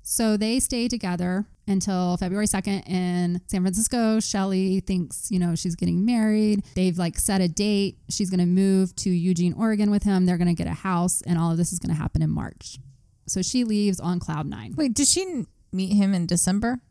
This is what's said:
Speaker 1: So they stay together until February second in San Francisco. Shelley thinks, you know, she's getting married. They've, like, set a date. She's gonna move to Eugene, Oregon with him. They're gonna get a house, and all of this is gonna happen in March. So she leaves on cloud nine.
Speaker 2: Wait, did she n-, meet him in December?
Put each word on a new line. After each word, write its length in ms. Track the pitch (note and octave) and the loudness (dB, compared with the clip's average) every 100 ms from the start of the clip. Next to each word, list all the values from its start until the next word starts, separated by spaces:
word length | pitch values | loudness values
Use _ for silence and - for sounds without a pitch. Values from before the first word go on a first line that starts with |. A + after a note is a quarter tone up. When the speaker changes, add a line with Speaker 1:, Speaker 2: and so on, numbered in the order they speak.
Speaker 1:
So 360 | - - A3 G#3+ | -2 0 2 2
they 220 | G#3+ B3 | 2 0
stay 280 | - A#3+ A#3+ | 0 -2 -2
together 580 | A#3+ F#3 F3+ F3+ F#3 G3+ - - | -2 -2 -2 -2 -2 -4 -10 -2
until 500 | F#3+ G3+ F#3 F3+ F3+ | -2 0 0 0 0
February 300 | F3+ G3 G#3+ | -2 -2 0
second 320 | G3 G3 G3 - | 0 -2 -4 -2
in 540 | F3+ F3+ F3 F3 F3 - | -2 0 0 0 -2 -4
San 160 | F#3+ | -2
Francisco. 580 | F#3 F#3 A3+ B3 A3+ A3 | 0 0 -2 0 2 0
Shelley 600 | - G3+ G3 F#3+ F#3+ F#3+ | 0 -2 0 0 0 0
thinks, 500 | F#3 F#3 E3+ - - | 0 -4 -4 -8 -4
you 80 | F#3 | 0
know, 160 | F3 | 0
she's 220 | E3 F#3 E3+ | -2 -4 -2
getting 280 | F3+ E3+ | 0 0
married. 600 | G#3+ A#3+ A3 G#3+ G#3+ G#3 - | 2 2 2 2 2 0 -2
They've, 240 | F#3+ F#3 F3 | 0 0 2
like, 220 | F3 - | -2 0
set 200 | - F#3+ | 0 2
a 80 | F3+ | 2
date. 520 | D#3+ G#3 G#3 G3 - - | 0 0 2 0 -6 -10
She's 220 | - F#3+ | -4 0
gonna 160 | F#3 F3 | 2 4
move 480 | F3+ G3 F#3+ F#3 - | 4 4 4 2 -2
to 140 | G3 | -2
Eugene, 420 | F3 F3 E3+ F3 | 0 2 2 0
Oregon 380 | - A3 G#3+ G#3 | 0 0 2 2
with 100 | G3+ | 2
him. 240 | G#3 F#3+ F3+ | 2 2 2
They're 140 | F3 | 2
gonna 160 | F3 E3+ | 2 0
get 100 | - | -2
a 60 | |
house, 480 | D#3+ F#3+ F3 F3 - | -4 -2 0 0 -2
and 160 | - E3+ | 0 0
all 140 | E3 | 2
of 60 | E3 | 0
this 140 | E3+ | -2
is 60 | F3 | -2
gonna 160 | - | -2
happen 300 | D#3 - D#3 | -2 -2 0
in 60 | D#3 | 0
March. 480 | D#3+ - - - - - - _ _ - | -2 -6 -12 -18 -18 -20 -20 _ _ -6
So 160 | F#3 | -4
she 200 | F#3 B3+ | 0 0
leaves 360 | A#3 G#3 G#3 F3+ | 2 2 2 0
on 200 | E3+ F3+ | -2 -2
cloud 280 | - D#3 D3 | -2 -4 -6
nine. 260 | C3+ G#2+ - | -8 -8 -2
Speaker 2:
Wait, 200 | C#4+ A3 | 0 2
did 120 | C4+ | 2
she 140 | F4 | 2
n-, 260 | F#4+ D4+ F3+ _ _ | 0 -6 -8 _ _
meet 220 | F#3 F#3+ | -4 2
him 220 | G#3 G3 F#3+ | 2 4 2
in 100 | E3+ | 0
December? 560 | F3 - G3+ A#3 B3 _ | 0 2 0 -2 -4 _